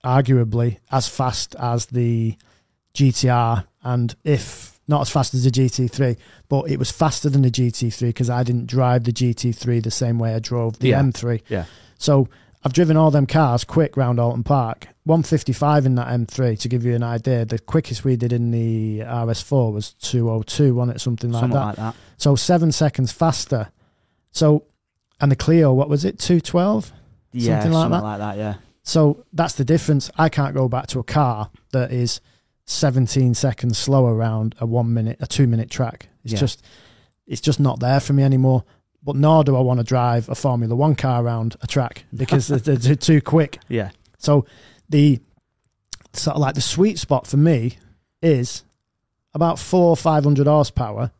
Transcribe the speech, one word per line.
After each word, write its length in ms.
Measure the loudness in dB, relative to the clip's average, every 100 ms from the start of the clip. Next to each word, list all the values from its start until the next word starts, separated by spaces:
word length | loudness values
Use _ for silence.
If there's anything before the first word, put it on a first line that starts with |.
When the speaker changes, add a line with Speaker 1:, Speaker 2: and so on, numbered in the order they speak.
Speaker 1:
arguably 760 | 2 2 4 2 2 0 -2 -4 _
as 160 | -4 -2
fast 480 | -4 -4 -4 -10
as 300 | -8 -4 -4
the 500 | -4 -2 0 0 -2 -6 _ _ _ _ _
G 180 | 0 2
T 180 | 2 0
R, 360 | 2 2 -2 -4 _
and 320 | -4 -2 -2 -4
if 480 | -2 -2 -4 -16 -20 _ -2
not 140 | -2
as 80 | 0
fast 240 | -2 -2
as 120 | 0
the 60 | 0
G 180 | 2 0
T 180 | 0 -4
three, 300 | -2 -2 -2 _ _ _
but 200 | -4 -2
it 80 | -4
was 140 | -4
faster 380 | -2 -2 0 0
than 120 | 2
the 60 | 2
G 220 | 2 -2
T 180 | -2 -6
three 220 | -4 -4
'cause 180 | -2 -2
I 140 | -2
didn't 240 | -2 -2 -2
drive 380 | 0 2 2
the 60 | 0
G 200 | 0 -2
T 180 | 0 -4
three 260 | -4 -2 -2
the 120 | -2
same 280 | -4 -2 -2
way 140 | -2
I 40 | -4
drove 400 | -4 -4 -4 0
the 100 | 2
Speaker 2:
Yeah. 100 | 2
Speaker 1:
M 120 | 2
three. 280 | -2 -4 -4 _
Speaker 2:
Yeah. 180 | -6 -6 -14 _ _
Speaker 1:
So 300 | 2 2 2 _ _ _
I've 80 | -2
driven 220 | 0 4 4
all 140 | 4
them 140 | 4
cars 380 | 2 2 2 0
quick 320 | 0 0 0 0
round 220 | -2 0
Alton 240 | 0 -2
Park. 440 | 0 0 0 -8 -16 _
One 180 | 0 0
fifty-five 600 | 2 -2 -2 0 2 2
in 100 | 2
that 140 | 0 -2
M 160 | -4
three, 300 | -4 -2 -2 -2
to 100 | -2
give 140 | -2
you 100 | 0
an 80 | -2
idea. 420 | -2 -4 -2 -2
The 140 | -2 -6
quickest 440 | -2 -2 -2 -6
we 100 | -2 -2
did 140 | 0
in 180 | -2 -2
the 520 | -2 -2 -2 -4 -6
R 260 | -6 -4 -4
S 120 | -4
four 300 | -2 0 0
was 220 | -2 -8
two 360 | _ -4 -2 0
oh 140 | -2
two, 320 | -4 0 2
wasn't 220 | 2 -2 -4
it? 20 |
Something 320 | -6 -4 -4
like 100 | -2
Speaker 2:
Something 180 | 0 0
Speaker 1:
that. 60 |
Speaker 2:
like 100 | -2 -6
that. 180 | -8 -10 -20 _
Speaker 1:
So 180 | 2
seven 360 | 2 2 2 2
seconds 400 | 2 0 0 -4
faster. 560 | 0 -2 0 -4 -4 -6 _ _ _ _ _ _
So, 320 | 0 4 2 _ _ _ _ _ _
and 100 | 0
the 40 |
Clio, 380 | 2 2 4 6
what 160 | 4 2
was 140 | 0
it? 140 | -2 -4
Two 200 | 0 0
twelve? 500 | 2 0 0 -2 -6 -18 _ _ _
Speaker 2:
Yeah, 240 | -4 0 0
Speaker 1:
Something 100 | 2
like 120 | 2
Speaker 2:
something 160 | 2 0
Speaker 1:
that. 40 |
Speaker 2:
like 160 | -4 -6
that, 180 | -8 -6
yeah. 160 | -6 -8 _ _
Speaker 1:
So 420 | -2 2 4 2 _
that's 200 | -4 -4
the 100 | -2
difference. 440 | 0 0 2 0 -2 0
I 100 | 0
can't 240 | 2 -2
go 140 | 0 -2
back 200 | -2 -6
to 120 | -8
a 40 |
car 460 | -4 0 0 -2 -8 _ _
that 200 | -4 -2
is 280 | -2 -4 -6 _ _ _ _
seventeen 680 | -12 -2 0 2 0 2 2
seconds 440 | 2 -2 -2 -4 -4
slower 360 | 0 2 2
around 400 | 2 -2 -2 -4 -4
a 60 |
one 280 | -4 -2 0
minute, 240 | -2 -2 -6
a 80 | -6
two 200 | 0 2
minute 220 | 2 -2
track. 380 | -4 -6 -6 -20 _
It's 100 | -8
Speaker 2:
Yeah. 60 | -2
Speaker 1:
just, 220 | -2 -4 _ -20 _ _ _ _ _
it's 140 | -4
just 180 | -2 0
not 200 | 0 0
there 200 | 0 0
for 140 | 2
me 100 | 2
anymore. 400 | 4 4 2 2 -2 _ _ _
But 120 | -6 0
nor 260 | 4 4
do 140 | 4 2
I 20 |
wanna 240 | 2 0
drive 460 | 0 0 0 0 -2
a 60 |
Formula 380 | -4 -2 -2 -2
One 200 | 0 0
car 260 | 2 0 0
around 360 | -2 -2 -4 -6
a 60 | -4
track 380 | -4 -4 -8 _
Speaker 2:
<laughs> 60 |
Speaker 1:
because 320 | -8 0 0 2
they're, 120 | -2 0 2
they're 180 | 2
too 240 | 2 4 2
quick. 380 | 4 2 2 -6 _
Speaker 2:
Yeah. 220 | -6 -6 _ _ _
Speaker 1:
So 280 | 2 2 2 -12 -20 _ _
the, 300 | 4 4 2 _ _ _ _ _ _ _ -20 _
sort 220 | -6 -4
of 60 | -2
like 140 | -2
the 60 | -2
sweet 380 | -4 2 0 0
spot 280 | -2 -2 0
for 100 | 2
me 400 | 4 2 -2 -8 _ _ _ _
is 420 | 2 2 -2 -10 _ _ _ _ _ _ _
about 260 | -2 -2 -2
four, 380 | -2 2 4 4
five 260 | 2 2
hundred 240 | 2 2 4
horsepower 640 | 4 2 -2 -6 -6 -8